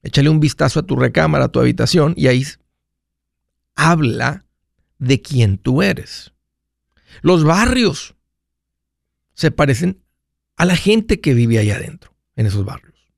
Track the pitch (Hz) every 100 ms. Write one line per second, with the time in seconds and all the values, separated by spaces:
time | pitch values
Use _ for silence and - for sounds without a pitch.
0 | - - 139 156 151 - 151 160 - 123
1 | 127 151 160 147 127 127 123 - - 170
2 | 139 - 127 127 135 - _ _ _ _
3 | _ _ _ _ _ _ _ - 156 170
4 | 135 101 123 190 _ _ _ _ _ _
5 | 131 131 - 131 107 95 127 131 - -
6 | - - - _ _ _ _ _ _ _
7 | _ - 160 180 151 175 233 254 214 -
8 | - _ _ _ _ _ _ _ _ _
9 | _ _ _ - 160 - 147 123 180 190
10 | _ _ _ _ _ - 175 175 196 220
11 | 220 202 156 120 117 113 107 101 - -
12 | _ _ _ - 110 101 98 - _ _
13 | _